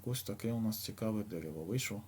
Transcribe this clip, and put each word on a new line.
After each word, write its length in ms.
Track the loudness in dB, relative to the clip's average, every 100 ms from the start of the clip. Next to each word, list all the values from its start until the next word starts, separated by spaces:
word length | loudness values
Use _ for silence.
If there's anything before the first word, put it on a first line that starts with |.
| -2
ось 160 | -2
таке 300 | -2 0 2
у 80 | 4
нас 240 | 2 2
цікаве 380 | -4 -2 0 2
дерево 420 | 0 -4 -4 -4
вийшло. 380 | 0 2 2 -4